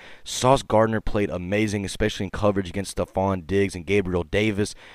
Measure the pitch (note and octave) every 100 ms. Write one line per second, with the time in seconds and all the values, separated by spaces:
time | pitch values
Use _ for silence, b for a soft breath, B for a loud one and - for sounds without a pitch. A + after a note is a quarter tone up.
0 | B B - - B2 C3+ - A2 A2+ A2
1 | - A2 G2+ F2+ F2+ G#2 G#2+ G2+ G2 -
2 | A2 - G2 - G#2 G2+ F2+ G2 F#2+ -
3 | F2+ - G2 F#2+ D#2 G2 G2 F2+ D#2+ G2+
4 | F2+ F2 D#2+ G2 G#2+ G2+ G#2 - B